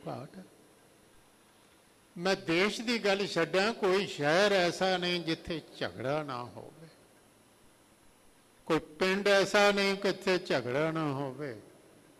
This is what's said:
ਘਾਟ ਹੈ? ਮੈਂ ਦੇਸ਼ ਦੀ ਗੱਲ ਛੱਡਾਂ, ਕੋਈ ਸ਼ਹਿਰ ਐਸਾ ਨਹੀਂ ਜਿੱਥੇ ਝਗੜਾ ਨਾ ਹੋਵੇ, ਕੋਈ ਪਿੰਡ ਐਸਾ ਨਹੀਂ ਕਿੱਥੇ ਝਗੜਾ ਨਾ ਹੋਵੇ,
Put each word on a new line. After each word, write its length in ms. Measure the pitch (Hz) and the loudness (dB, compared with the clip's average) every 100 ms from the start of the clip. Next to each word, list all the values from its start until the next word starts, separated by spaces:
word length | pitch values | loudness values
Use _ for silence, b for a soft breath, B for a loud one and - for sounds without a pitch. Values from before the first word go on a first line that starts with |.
| 165 | -10
ਘਾਟ 300 | 123 143 190 | -12 -12 -18
ਹੈ? 60 | 185 - - _ _ _ _ - _ _ _ _ _ _ _ _ _ 175 | -20 -20 -20 _ _ _ _ -20 _ _ _ _ _ _ _ _ _ -4
ਮੈਂ 180 | 185 190 | -2 -2
ਦੇਸ਼ 440 | 165 165 208 208 | 0 2 2 0
ਦੀ 180 | 226 233 | -2 0
ਗੱਲ 280 | 196 196 190 | 2 0 0
ਛੱਡਾਂ, 480 | 170 160 185 208 | 0 0 2 0
ਕੋਈ 320 | - 196 190 160 | 0 2 2 0
ਸ਼ਹਿਰ 460 | - 143 170 208 | -2 2 4 4
ਐਸਾ 440 | 196 175 160 190 180 | 4 2 0 0 0
ਨਹੀਂ 240 | 175 180 | -2 -2
ਜਿੱਥੇ 420 | 160 160 - 160 - - | -2 -6 -6 -8 -10 -8
ਝਗੜਾ 420 | 113 92 123 151 | -8 -6 -4 -4
ਨਾ 220 | 143 123 | -4 -10
ਹੋਵੇ, 440 | 120 110 - - 160 - - _ _ _ _ _ - _ _ _ - _ _ _ _ _ - | -10 -14 -18 -20 -20 -20 -20 _ _ _ _ _ -20 _ _ _ -20 _ _ _ _ _ -2
ਕੋਈ 120 | 156 | -2
ਪਿੰਡ 500 | - - 190 196 202 | -2 -2 0 2 4
ਐਸਾ 440 | 196 185 208 202 | 4 4 4 4
ਨਹੀਂ 220 | 202 196 196 | 4 0 0
ਕਿੱਥੇ 420 | 202 - 190 180 | -2 -2 0 0
ਝਗੜਾ 520 | 180 151 120 135 160 | 0 -2 0 -2 -2
ਨਾ 220 | 160 151 | -2 -4
ਹੋਵੇ, 480 | 139 139 127 147 107 - - - - - _ | -4 -6 -8 -10 -12 -16 -20 -20 -20 -20 _